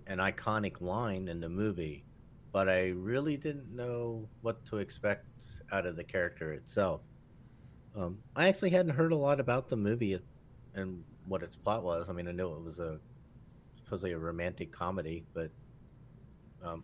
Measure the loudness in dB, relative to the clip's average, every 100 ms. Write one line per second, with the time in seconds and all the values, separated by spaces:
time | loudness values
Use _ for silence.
0 | -4 2 2 2 0 2 0 -2 -2 0
1 | 0 -2 -2 -4 -4 0 0 0 -4 -6
2 | -14 -20 -20 -20 -2 4 6 6 4 0
3 | 0 0 0 -2 -4 -6 -8 -6 -4 -4
4 | -4 -6 -8 -4 -4 -4 -4 -4 -4 0
5 | 2 2 -4 -18 -16 -16 -2 0 0 -4
6 | -2 0 0 -2 -6 -6 -2 2 4 2
7 | -6 -20 -20 -20 -20 -20 -20 -20 -12 -4
8 | -4 -6 -6 4 6 6 4 6 6 4
9 | 4 4 4 4 4 2 2 2 2 4
10 | 2 0 -4 -20 -20 -20 -10 -6 -6 -6
11 | -12 -16 -4 -4 -4 -2 0 2 2 0
12 | 0 -4 -4 -2 -2 -4 -8 -6 -6 -6
13 | -12 -20 -20 -20 -20 -20 -20 -20 -6 -4
14 | -2 -2 -2 -2 -2 -2 -8 -4 -2 -2
15 | -4 -6 -6 -6 -6 -8 -20 -20 -20 -20
16 | -20 -20 -20 -20 -20 -12 -8 -8